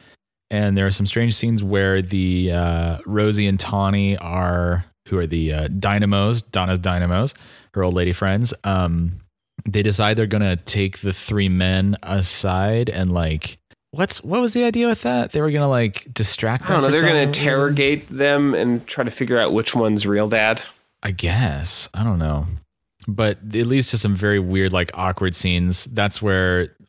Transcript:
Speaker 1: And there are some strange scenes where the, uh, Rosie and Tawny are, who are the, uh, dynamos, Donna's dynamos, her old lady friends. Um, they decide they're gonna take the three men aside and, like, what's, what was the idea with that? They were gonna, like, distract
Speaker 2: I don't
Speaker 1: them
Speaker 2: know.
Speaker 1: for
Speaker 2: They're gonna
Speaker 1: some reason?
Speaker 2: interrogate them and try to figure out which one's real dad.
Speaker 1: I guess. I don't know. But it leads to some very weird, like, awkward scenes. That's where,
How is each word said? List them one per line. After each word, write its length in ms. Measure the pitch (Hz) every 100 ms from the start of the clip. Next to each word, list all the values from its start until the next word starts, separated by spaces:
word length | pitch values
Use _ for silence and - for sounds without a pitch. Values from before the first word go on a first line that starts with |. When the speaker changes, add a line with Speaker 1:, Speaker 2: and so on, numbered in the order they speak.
| - _ _ _ _
Speaker 1:
And 280 | 104 104 98
there 100 | 95
are 40 |
some 140 | 95 104
strange 300 | - 117 110
scenes 260 | 117 113
where 380 | 101 101 98 95
the, 500 | 92 98 92 90 90
uh, 440 | 87 87 85 85 80 -
Rosie 420 | 107 107 104 101
and 120 | 95
Tawny 580 | - 101 98 101 98 98
are, 680 | 90 90 90 90 87 87 - _ -
who 80 | 92
are 100 | 85
the, 260 | 82 78
uh, 140 | 78 76
dynamos, 760 | 95 98 104 104 101 101 117
Donna's 380 | - - 92 92
dynamos, 540 | 90 90 87 90 127 - - - _
her 100 | -
old 100 | 92
lady 200 | 90 87
friends. 400 | 90 98 98 120 -
Um, 560 | 101 95 90 85 85 90 - _ _ - -
they 180 | 104
decide 320 | 104 98 107 110
they're 100 | 107
gonna 280 | 107 104 87
take 440 | - 107 98 -
the 120 | 101
three 380 | 92 - 107 98
men 480 | 92 92 95 98 101
aside 880 | - 98 90 - 101 92 101 113 120
and, 240 | - 92
like, 440 | 87 80 78 - - _ _ _
what's, 320 | 143 190 -
what 160 | 117 202
was 140 | 247
the 100 | 240
idea 240 | 240 226 240
with 140 | 226
that? 300 | 240 247 -
They 80 | 147
were 100 | 151
gonna, 160 | 147 143
like, 400 | 127 113 101 -
distract 500 | 120 110 - 110 123 -
Speaker 2:
I 20 |
don't 120 | 185
Speaker 1:
them 80 | 135
Speaker 2:
know. 40 | 147
Speaker 1:
for 40 |
Speaker 2:
They're 80 | 170
gonna 140 | 156
Speaker 1:
some 60 | 143
reason? 120 | 143 143
Speaker 2:
interrogate 640 | 135 143 143 139 147 -
them 440 | 131 143 143 143
and 340 | 101 117 120 -
try 160 | -
to 80 | 120
figure 260 | - 123 120
out 140 | 104
which 240 | 98 113 120
one's 320 | 110 107 101
real 220 | 101 107
dad. 320 | 113 107 113 - - _ _
Speaker 1:
I 80 | 104
guess. 800 | 92 85 98 117 71 82 - -
I 100 | 90 113
don't 140 | 90
know. 280 | 78 73 82 80 - _ _ _ -
But 280 | 101 110 101 104
it 120 | 104 117
leads 220 | 135 127
to 60 | 117
some 180 | 104 98
very 240 | 104 104
weird, 320 | 90 95 95
like, 200 | 92 87
awkward 420 | - 92 90 95 90
scenes. 480 | 92 87 90 90 -
That's 360 | 113 104 -
where, 480 | 107 95 92 90 85 _